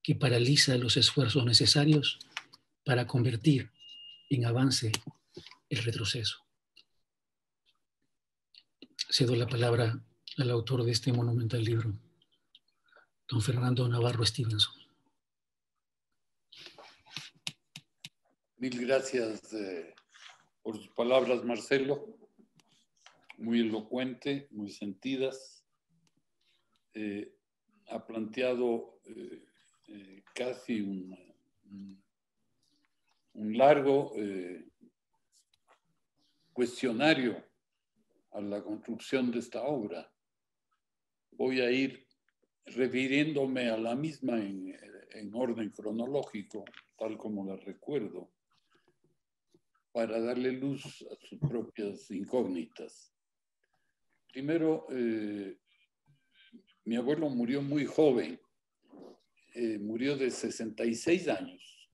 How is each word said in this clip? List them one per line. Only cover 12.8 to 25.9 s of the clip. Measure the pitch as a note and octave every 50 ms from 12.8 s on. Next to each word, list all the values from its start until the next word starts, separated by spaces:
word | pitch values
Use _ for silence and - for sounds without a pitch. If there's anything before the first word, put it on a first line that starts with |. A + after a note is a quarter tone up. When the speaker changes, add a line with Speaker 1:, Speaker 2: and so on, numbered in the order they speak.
| _ _ _ - _ _ _ _ _
Speaker 1:
don | - A#2+ A2+
Fernando | G#2 - A#2 B2 B2 B2 B2 B2+ B2+
Navarro | A#2+ A#2 A#2+ A#2 A#2+ A#2 A2+ A2+
Stevenson. | G#2 - - A#2+ A2 G#2+ G#2 - - - - - _ _ _ _ _ _ _ _ _ _ _ _ _ _ _ _ _ _ _ _ _ _ _ _ _ _ _ _ _ _ _ _ _ - - - - - - - - - _ _ - - - - - _ _ _ - - _ _ _ _ - _ _ _ _ - - _ _ _ _ _ _ _ _ _
Speaker 2:
Mil | _ B2 C3 B2 A#2+ B2
gracias, | A#2+ C3+ C3 B2+ - C#3 B2 A2+ A2 G#2+ G2 - - A2
eh, | G#2+ G2+ F#2+ F2+ E2 E2 - - - _ _ _ - - - - _ _ _ _ _ _
por | A2+ G#2+
sus | G#2 - -
palabras, | _ - A#2+ A#2+ B2+ C3 B2 A#2 B2+ A#2 G#2+
Marcelo. | A#2+ A#2+ A2+ - - C#3 C#3 C3+ C3+ C#3+ C#3+ - - - - - _ _ _ - _ _ _ _ _ _ _ _ _ _ _ _ - _ _ _ _ -
Muy | - A2 A#2 A#2 A#2
elocuente, | A#2 A2 G#2+ A2 A2 - B2 B2+ B2+ C3 B2 - - C#3+ C#3 C#3 C#3 -
muy | - G#2 G#2 G2
sentidas. | - - G#2 G#2 F#2+ _ - C3 C3+ B2+ C3 C3 - - - - - - _ _ _ _ _ _